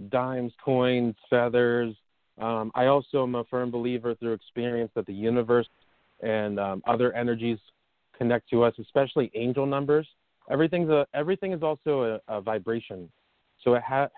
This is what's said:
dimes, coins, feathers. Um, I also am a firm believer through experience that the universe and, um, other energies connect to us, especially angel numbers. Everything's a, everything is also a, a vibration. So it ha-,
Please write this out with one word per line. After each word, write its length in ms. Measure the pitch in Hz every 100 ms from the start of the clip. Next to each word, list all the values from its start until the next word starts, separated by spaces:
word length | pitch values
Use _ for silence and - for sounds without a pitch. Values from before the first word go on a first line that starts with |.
| 101
dimes, 420 | 127 127 127 120 - -
coins, 500 | 127 123 123 120 107 -
feathers. 640 | 123 120 120 120 120 117 107 _ _ _ -
Um, 320 | 113 113 110 127
I 120 | 127
also 360 | 143 127 143
am 140 | 127 123
a 80 | 117
firm 260 | 123 123
believer 460 | 120 120 123 117 117
through 160 | 117
experience 580 | 110 _ - 120 117 113 -
that 100 | 101
the 80 | 98
universe 540 | 113 120 113 120 113 _ _ _ _ -
and, 360 | 113 110 104 101
um, 240 | 98 95 -
other 240 | 117 123
energies 460 | 117 120 113 117 113 _ _ _ _ _ -
connect 340 | 120 120 -
to 140 | 117 117
us, 100 | -
especially 500 | 117 139 135 156 117 110
angel 300 | 120 131 139
numbers. 440 | 139 139 151 156 _ _ _ -
Everything's 400 | 139 160 175 160
a, 160 | 151 143 139
everything 380 | 151 190 196
is 100 | 175
also 580 | 160 147 156 139 117 110 -
a, 80 | 107
a 40 |
vibration. 680 | 101 110 92 113 - 95 85 _ _ _ _ _
So 120 | 123 120
it 80 |
ha-, 260 | - 135 143